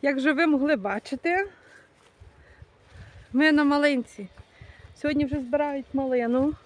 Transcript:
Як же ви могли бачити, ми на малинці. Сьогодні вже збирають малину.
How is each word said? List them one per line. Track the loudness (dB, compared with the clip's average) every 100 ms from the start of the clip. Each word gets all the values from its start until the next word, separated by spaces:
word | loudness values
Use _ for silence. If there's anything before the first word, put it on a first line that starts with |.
Як | -2 0
же | 0
ви | 2 2
могли | 2 2 0
бачити, | -2 -6 -6 -6 -2 -2 -4 -12 -20 -20 _ _ _ _ -20 -20 -20 -20 -20 _ _ -20 -20 -20 -4
ми | 2 4
на | 4
малинці. | 4 4 2 0 -4 -14 -18 -18 -20 -20 -20 -20 -20 -6
Сьогодні | -2 0
вже | -2 -4
збирають | -2 -2 -2 -4 -6
малину. | -4 0 0 0 0 0 -4